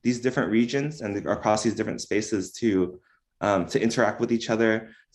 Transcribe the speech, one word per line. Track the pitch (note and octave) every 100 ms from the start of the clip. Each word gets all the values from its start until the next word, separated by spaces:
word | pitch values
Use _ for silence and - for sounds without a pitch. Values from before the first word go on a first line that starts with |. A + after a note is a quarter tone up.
these | A#2+ B2
different | B2+ C3+ F#2+
regions | A2+ A#2 C#3 D3 D3+
and | G#2 G2+ D#2+
across | G#2 A2 G#2+
these | A#2
different | G#2 G#2+ C2
spaces | - G2+ G#2+ G#2 F#2
to, | - A#2 F#2+ F2+ - _ _ _ -
um, | G#2 G2 E2
to | -
interact | A#2 B2 G#2 -
with | A#2
each | A#2 -
other, | A2 A2+ A2 - - _